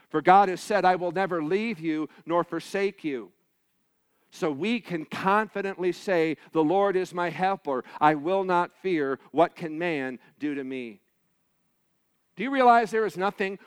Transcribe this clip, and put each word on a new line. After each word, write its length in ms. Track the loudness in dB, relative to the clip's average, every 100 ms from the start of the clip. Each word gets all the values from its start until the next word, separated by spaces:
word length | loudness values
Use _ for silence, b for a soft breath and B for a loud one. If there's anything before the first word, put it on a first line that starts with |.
| b
"For 100 | 0
God 300 | 6 6 6
has 100 | 0
said, 240 | -2 2
'I 120 | 4 2
will 140 | 0
never 320 | -2 -2 -2
leave 380 | -2 -2 -2 -4
you 260 | -4 -4 -6 B -4
nor 180 | -2
forsake 580 | -2 -6 -6 -4 -4 -4
you.'" 300 | -8 -8 -10 _ _ _ _ _ _ _ _ _ _
So 200 | -6 -4
we 280 | -2 -2 -4
can 280 | -4 -8 -8
confidently 840 | -4 0 2 0 -4 -6 -2 -2
say, 440 | -2 0 0 2 -2 B
"The 120 | 0
Lord 320 | 2 2 2
is 200 | 0 -4
my 160 | -4 -4
helper. 520 | -2 -2 -2 -4 -6 B B
I 160 | 2
will 300 | 2 0 -2
not 320 | 0 0 -2 -6
fear. 420 | -4 -2 -2 -4 b
What 260 | 2 2 0
can 220 | -10 -4
man 400 | -4 -2 -4 -8 b _
do 160 | -6
to 80 | -6
me?" 380 | -6 -8 -10 -16 _ _ _ _ _ _ _ _ _ _ _ _ _ -10
Do 60 |
you 80 | -4
realize 400 | 4 6 6 4
there 160 | -2 -2
is 100 | -2
nothing 420 | -4 -2 -6 -6